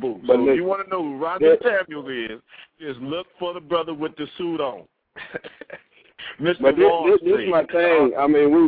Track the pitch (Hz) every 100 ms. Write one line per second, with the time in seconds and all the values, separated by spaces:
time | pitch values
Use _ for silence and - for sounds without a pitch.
0 | 123 98 123 127 135 151 185 196 190 190
1 | 151 135 160 170 160 165 240 196 180 147
2 | 135 127 110 110 _ - - _ 151 120
3 | 135 170 185 - 175 175 147 170 160 147
4 | 156 156 147 - 170 160 135 98 - _
5 | _ - - - - - - - _ _
6 | _ - - - 160 180 262 285 392 339
7 | 339 403 175 208 392 165 - 170 175 160
8 | 131 135 143 147 147 165